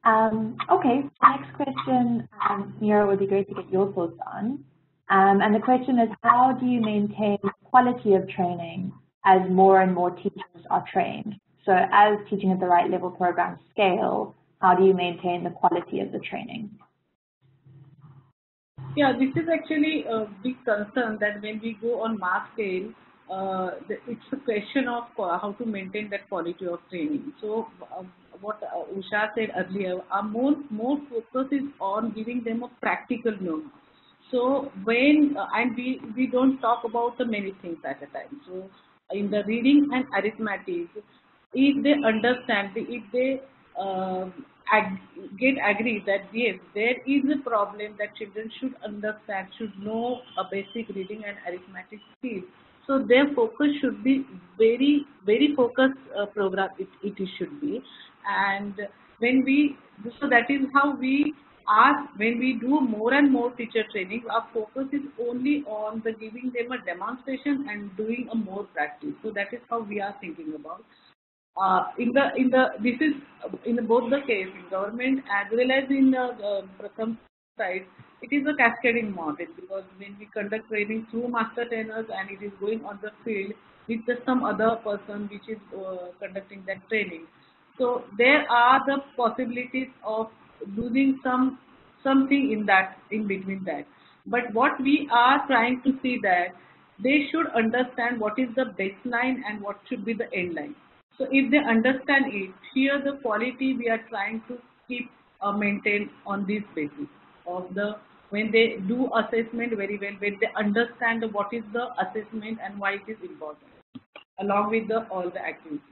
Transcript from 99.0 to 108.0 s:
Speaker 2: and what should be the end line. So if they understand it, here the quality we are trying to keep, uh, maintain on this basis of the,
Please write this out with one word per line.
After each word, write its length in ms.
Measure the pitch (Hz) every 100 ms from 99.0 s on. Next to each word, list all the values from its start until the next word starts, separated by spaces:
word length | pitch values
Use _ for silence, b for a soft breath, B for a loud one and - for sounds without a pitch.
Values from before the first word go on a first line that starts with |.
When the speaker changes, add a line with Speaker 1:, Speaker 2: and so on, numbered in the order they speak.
| 247 233 254 254 208
Speaker 2:
and 140 | 214
what 160 | 202 202 -
should 160 | 233
be 100 | 196
the 200 | 233 -
end 220 | 202 180 160
line. 200 | 147 - _ _ _ _
So 100 | 262
if 200 | 269 233
they 60 | 285
understand 680 | 233 226 247 262 - 277 269
it, 240 | 202 190 - -
here 280 | 262 269 277
the 160 | 277 277
quality 540 | 240 214 247 247 269 233
we 120 | 233
are 120 | 226 220
trying 320 | 214 202 226 -
to 100 | 247 _ _ _
keep, 240 | 247 247 _ _ _
uh, 100 | 202
maintain 580 | 208 208 202 208 208 202 - -
on 220 | 202 196
this 160 | 214 208
basis 340 | - 147 147 143 _ _ _ -
of 260 | 180 180 185
the, 220 | 208 214